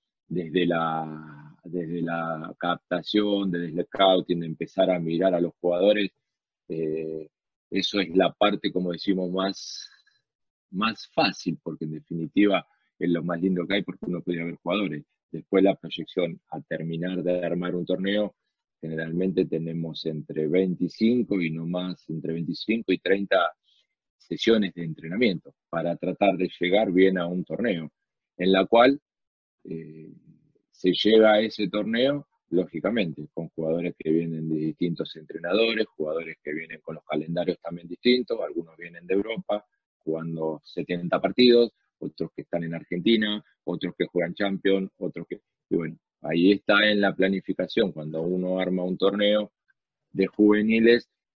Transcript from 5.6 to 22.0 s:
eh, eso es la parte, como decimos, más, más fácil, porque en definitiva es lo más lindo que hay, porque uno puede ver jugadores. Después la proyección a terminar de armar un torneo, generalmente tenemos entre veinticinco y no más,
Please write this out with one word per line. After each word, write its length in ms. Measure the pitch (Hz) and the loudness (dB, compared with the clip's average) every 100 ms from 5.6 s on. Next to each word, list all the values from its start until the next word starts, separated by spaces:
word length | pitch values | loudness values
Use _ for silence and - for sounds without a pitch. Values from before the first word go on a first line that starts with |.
| 87 87 101 104 98 _ _ _ _ _ - | -2 2 4 4 2 _ _ _ _ _ -10
eh, 580 | 80 80 78 80 80 78 _ _ _ - | -6 -4 -4 -6 -8 -12 _ _ _ -8
eso 300 | 95 - 101 | -4 -2 -2
es 160 | 90 90 | 0 4
la 160 | 90 | 2
parte, 400 | - 104 101 104 | 4 0 0 -4
como 220 | 90 90 | -4 -4
decimos, 360 | 85 - 95 90 | -4 -2 -2 -2
más, 600 | 92 95 95 - - - _ _ _ _ _ _ _ _ | -2 -4 -4 -12 -14 -16 _ _ _ _ _ _ _ _
más 400 | 92 110 107 - | -4 -4 -4 -6
fácil, 460 | - 95 - - 82 | 0 0 -2 -6 -6
porque 220 | - 78 | -8 -8
en 80 | 78 | -8
definitiva 720 | 76 - 85 78 - 104 92 - _ _ - | -10 -10 -8 -4 2 4 4 -2 _ _ -6
es 120 | 87 | 0
lo 140 | 85 | 0
más 180 | 87 85 | 0 0
lindo 260 | 95 90 82 | 0 0 0
que 60 | |
hay, 100 | 101 | -2
porque 220 | 92 87 - | -2 -8 -6
uno 160 | 87 | -6
puede 200 | 87 85 | -4 -4
ver 140 | 85 85 | -4 -6
jugadores. 480 | 87 95 95 73 - _ _ | -2 -2 -2 -6 -12 _ _
Después 340 | - - 95 95 | -14 0 4 4
la 100 | - | 2
proyección 640 | 87 - 80 - 85 82 - | -4 -12 -8 -4 -4 -4 -12
a 120 | 80 | -12
terminar 640 | - 80 82 82 90 90 | -8 -8 -6 -6 -6 -4
de 200 | 87 90 | -2 -2
armar 320 | 85 87 87 87 | -2 -2 -4 -4
un 100 | 85 | -2
torneo, 500 | 92 95 104 104 - _ _ _ _ | -2 0 0 -2 -6 _ _ _ _
generalmente 680 | 80 80 80 85 95 95 76 | -8 -6 -4 -2 0 2 0
tenemos 600 | 80 82 82 82 78 82 | 0 -4 -6 -6 -6 -6
entre 420 | 78 73 80 76 | -6 -6 -4 0
veinticinco 960 | 90 95 87 87 - 110 123 101 98 | 2 2 0 -4 0 2 2 0 0
y 100 | 82 | -2
no 160 | 80 82 | -4 -6
más, 420 | 90 92 87 | -4 -6 -8